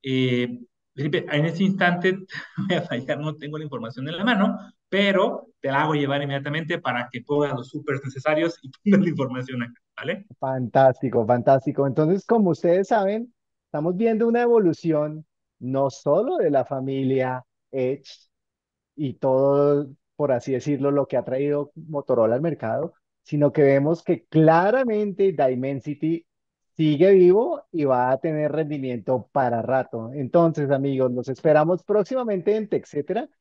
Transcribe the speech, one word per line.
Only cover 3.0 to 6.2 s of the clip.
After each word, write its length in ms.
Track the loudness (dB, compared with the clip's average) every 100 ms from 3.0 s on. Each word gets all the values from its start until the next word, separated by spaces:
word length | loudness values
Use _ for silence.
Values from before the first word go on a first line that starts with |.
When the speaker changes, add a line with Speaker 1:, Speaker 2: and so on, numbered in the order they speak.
| -6 -6
Speaker 1:
no 160 | -6 -8
tengo 220 | -12 -10
la 60 |
información 440 | -10 -10 -12 -10 -10
en 80 | -4
la 80 |
mano, 340 | -2 0 0 -2 -12 _ _
pero 600 | 0 2 2 0 -4 -14 _
te 100 | -2
la 120 | 0
hago 140 | 0 0
llevar 260 | 0 -2